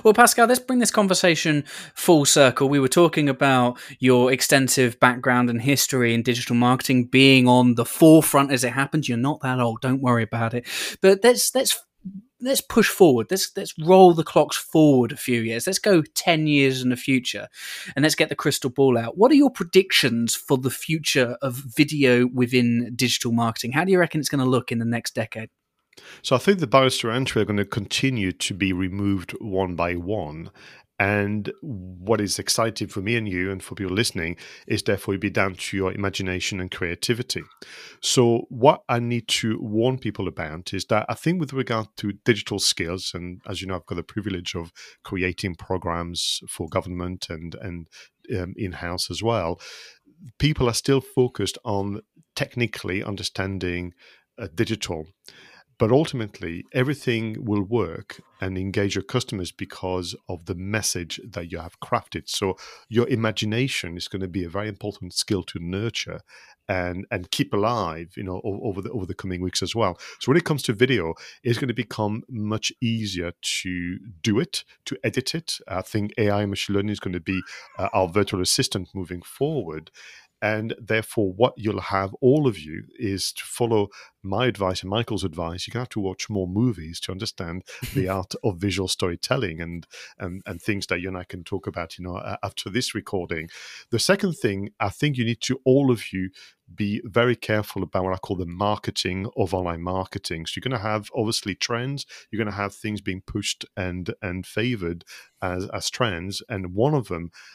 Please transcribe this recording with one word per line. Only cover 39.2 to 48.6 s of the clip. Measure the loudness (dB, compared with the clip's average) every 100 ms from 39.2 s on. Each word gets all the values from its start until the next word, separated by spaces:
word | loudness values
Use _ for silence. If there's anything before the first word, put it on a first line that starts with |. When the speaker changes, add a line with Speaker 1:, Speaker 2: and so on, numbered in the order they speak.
| -2
Speaker 2:
to | -2 -2 -2
warn | -2 0 0 0
people | -4 -6 -6
about | -6 -8 -10 -8
is | -8 -2
that | -2 -2
I | -4
think | -2 -2
with | -2
regard | -4 -2 -4 -4 -6
to | -6 -2
digital | 0 0 -2 -2
skills, | 0 -2 -4 -6 -8
and | -8 -10 -12 -10
as | -10
you | -8
know, | -8
I've | -8
got | -10
the |
privilege | -8 -8 -6 -6 -8 -10
of | -10 -16 -20 -20
creating | -8 -4 -2 -2 -6 -6
programs | -6 -4 -4 -4 -6 -4 -4 -4 -8
for | -10 -4
government | -4 -4 -6 -6 -8 -10
and, | -10 -12 -12
and, | -12 -12 -14 -20 -20 _ -8 -6
um, | -6
in-house | -6